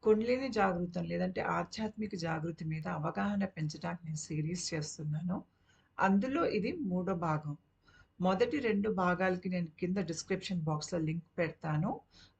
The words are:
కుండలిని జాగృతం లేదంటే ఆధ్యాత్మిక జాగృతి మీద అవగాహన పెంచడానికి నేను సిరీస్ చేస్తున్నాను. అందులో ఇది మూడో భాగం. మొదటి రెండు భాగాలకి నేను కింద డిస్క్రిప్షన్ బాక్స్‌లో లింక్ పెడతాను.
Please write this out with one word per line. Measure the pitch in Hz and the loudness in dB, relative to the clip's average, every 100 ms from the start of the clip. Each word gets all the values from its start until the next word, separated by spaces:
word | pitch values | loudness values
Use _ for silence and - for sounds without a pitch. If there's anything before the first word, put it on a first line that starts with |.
కుండలిని | 220 214 226 254 269 | 6 4 4 0 0
జాగృతం | 220 190 175 175 175 | 2 2 2 -2 -2
లేదంటే | 170 175 185 185 | -2 0 -2 -2
ఆధ్యాత్మిక | - 170 170 - 220 220 214 196 | -2 -2 -2 -4 -6 -4 -6 -4
జాగృతి | 165 160 160 160 160 | -2 -2 -4 -4 -4
మీద | 156 160 | -4 -4
అవగాహన | 165 156 180 202 208 196 | -4 -4 -2 0 0 -2
పెంచడానికి | - 156 - 175 175 160 | -2 -4 -4 -6 -6 -6
నేను | 156 | -8
సిరీస్ | - 156 156 180 - | -4 -2 -2 -2 -2
చేస్తున్నాను. | 160 151 - 151 151 175 180 - _ _ _ _ - | -4 -4 -6 -4 -2 0 -2 -4 _ _ _ _ 2
అందులో | 190 196 262 285 - | 6 6 4 2 2
ఇది | 208 208 | 2 0
మూడో | 359 233 180 180 185 | -2 -2 0 0 0
భాగం. | 165 151 151 147 _ _ _ - - _ | 0 0 -2 -8 _ _ _ -20 -20 _
మొదటి | 180 190 - 302 | 2 4 2 2
రెండు | 240 202 208 | 2 2 2
భాగాలకి | 185 180 175 185 185 185 | 2 2 4 2 2 0
నేను | 180 170 - | -2 -2 -4
కింద | 180 190 | -2 0
డిస్క్రిప్షన్ | 165 160 - 185 - 180 | 0 -4 -2 -4 -2 -2
బాక్స్‌లో | 156 156 - 175 | 0 -2 -2 -2
లింక్ | 156 165 - - | 0 -2 -6 -4
పెడతాను. | 165 160 160 151 190 440 _ - - _ | -2 -2 -2 0 0 -2 _ -20 -20 _